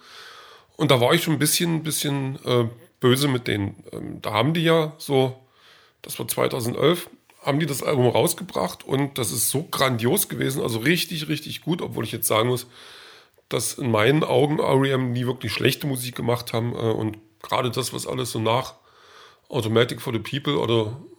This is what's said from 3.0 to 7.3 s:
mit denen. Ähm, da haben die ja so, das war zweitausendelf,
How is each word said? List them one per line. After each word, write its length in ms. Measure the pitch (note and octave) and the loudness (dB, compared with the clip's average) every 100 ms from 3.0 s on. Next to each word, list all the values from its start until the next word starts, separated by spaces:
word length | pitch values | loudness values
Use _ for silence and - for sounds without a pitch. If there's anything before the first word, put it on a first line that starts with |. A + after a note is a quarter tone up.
| B2 C3 C#3+ | 4 4 2
mit 200 | B2+ B2 | 0 0
denen. 360 | G#2 G2 - - | -2 -2 -6 -12
Ähm, 280 | - - - | -10 -10 -8
da 100 | G#2 | -2
haben 220 | G#2+ C3+ E3 | 2 2 2
die 80 | |
ja 300 | E3 E3 D#3 - | 4 2 2 -4
so, 420 | - C3+ C3 - _ _ - - _ _ | 0 2 2 -2 _ _ -20 -20 _ _
das 160 | - - | -12 -8
war 100 | A#2+ | -4
zweitausendelf, 800 | B2+ B2 C3 A#2 - D3+ F3 - - _ | 0 0 0 -2 2 2 2 -4 -18 _